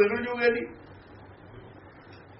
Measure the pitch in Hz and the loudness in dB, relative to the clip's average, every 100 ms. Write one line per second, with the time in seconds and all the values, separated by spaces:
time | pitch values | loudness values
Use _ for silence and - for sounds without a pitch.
0 | 208 233 240 240 240 233 - - - - | 10 6 -2 4 4 4 0 -8 -18 -20
1 | - - - - - - - - - - | -20 -20 -20 -20 -18 -18 -18 -18 -20 -20
2 | - - - - | -20 -20 -20 -4